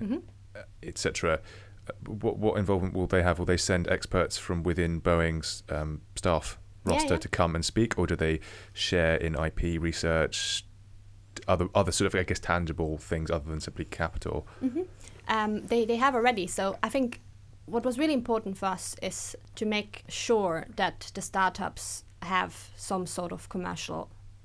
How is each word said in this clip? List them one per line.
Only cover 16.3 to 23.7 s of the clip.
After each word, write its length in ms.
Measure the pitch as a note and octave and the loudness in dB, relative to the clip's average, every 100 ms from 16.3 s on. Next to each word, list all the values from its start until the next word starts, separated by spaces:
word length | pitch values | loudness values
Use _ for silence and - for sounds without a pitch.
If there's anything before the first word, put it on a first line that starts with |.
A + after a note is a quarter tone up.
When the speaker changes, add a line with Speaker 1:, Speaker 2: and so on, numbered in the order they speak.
| G#3+ F#3 | 2 -2
Speaker 1:
So 320 | - G3 F#3+ | -2 -2 -2
I 60 | A3+ | -2
think 320 | C4+ A#3+ - - - - - - | 0 0 -4 -14 -20 -20 -18 -6
what 180 | A3+ | -2
was 140 | B3 A#3+ | 0 2
really 160 | D#4 | 2
important 440 | C#4 A#3+ A3 G3+ G3 | 2 0 -2 -2 -4
for 80 | F#3+ | -2
us 300 | F#3 - - | -2 -6 -6
is 340 | F#3 - - - - - | -6 -6 -8 -12 -14 -4
to 80 | G#3+ | 0
make 380 | G#3+ G#3+ - - | 0 -2 -10 -10
sure 580 | - - A3+ F#3+ D#3+ - - | -4 2 4 4 0 -4 0
that 340 | F#3 - - | 0 -2 -10
the 80 | - | -8
startups 840 | - G3 F#3+ - F#3 - - - - - | -2 2 2 2 -4 -6 -8 -10 -12 -12
have 480 | F3 F#3 F#3 - - - | -2 0 0 -6 -16 -12
some 300 | - F#3+ F3 | -4 -4 -2
sort 260 | - F3 | -4 -6
of 160 | F3+ - | -6 -8
commercial 640 | F#3 F3+ | -6 -4